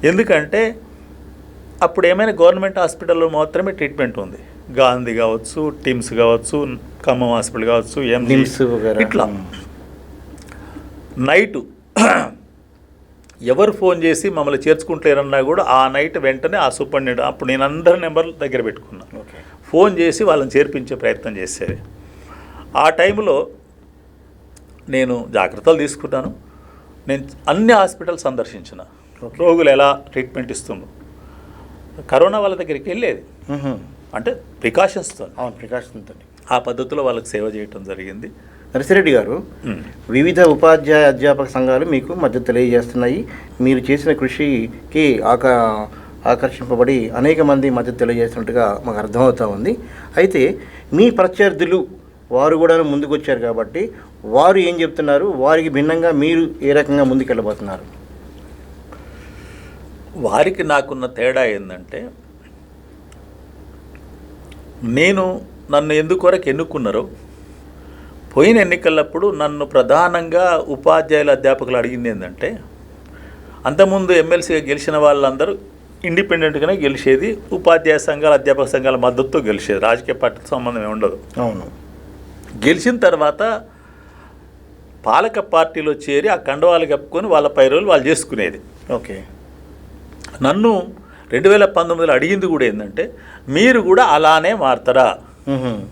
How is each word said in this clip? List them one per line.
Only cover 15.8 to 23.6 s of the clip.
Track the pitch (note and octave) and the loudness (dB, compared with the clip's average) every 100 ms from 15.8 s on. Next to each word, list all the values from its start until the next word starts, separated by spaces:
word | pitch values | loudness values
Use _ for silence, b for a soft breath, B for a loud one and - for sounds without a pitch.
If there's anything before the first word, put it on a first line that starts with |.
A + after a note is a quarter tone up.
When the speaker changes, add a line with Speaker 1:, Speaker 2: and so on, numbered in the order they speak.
| C3 | 4
Speaker 1:
నైట్ | C3+ D#3 D#3+ | 0 -4 -2
వెంటనే | C3+ C3 D#3+ G3 | -2 -2 -2 0
ఆ | C#3 | -2
సూపరింటెండెంట్, | - C#3 C#3+ C3+ B2 | -2 -4 -4 -2 -2
అప్పుడు | C3 C3+ B2+ | -4 -4 -4
నేను | C3 | -2
అందరి | C3+ D3+ E3+ F3+ | -2 2 2 2
నెంబర్లు | E3 D#3 E3 | 0 -2 -2
దగ్గర | D#3+ C#3+ C3 | -4 -6 -4
పెట్టుకున్నా. | A2+ G2+ - G2 E2 - | -4 -8 -16 -20 -20 -20
Speaker 2:
ఓకే. | - - - - - | -20 -20 -20 -20 -2
Speaker 1:
ఫోన్ | D#3+ F#3 F3+ | 2 4 4
చేసి | E3+ E3 | 0 0
వాళ్ళని | G#3 D3+ C3+ C#3 | 0 2 2 0
చేర్పించే | D3+ C#3+ A#2+ B2+ | 0 -2 -8 -4
ప్రయత్నం | A2+ G#2+ A2+ G2+ | -4 -4 -8 -10
చేసేది. | F#2 - F#2 G2 - - B B B B B B B C3 | -10 -8 -8 -10 -14 -20 B B B B B B B 2
ఆ | D3+ | 2
టైంలో | E3 F3+ G3+ G#3 C#3+ - - | 4 0 0 0 0 -2 -10